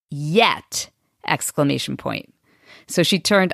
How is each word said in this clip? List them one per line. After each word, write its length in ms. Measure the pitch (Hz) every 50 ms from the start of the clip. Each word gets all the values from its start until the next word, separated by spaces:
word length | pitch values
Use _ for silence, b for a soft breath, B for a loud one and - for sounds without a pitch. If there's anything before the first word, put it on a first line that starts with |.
| _ -
"Yet!" 800 | - 143 147 151 160 214 233 190 - - - - - - - - _ _ _ _ _ _ - -
exclamation 680 | - 143 - - - - 147 139 139 131 - - 131 -
point. 340 | - - 110 - - _ _ _ _ b b b b b b b b b
So 140 | - -
she 160 | 170 - - 180
turned 340 | - - 208 196 190 180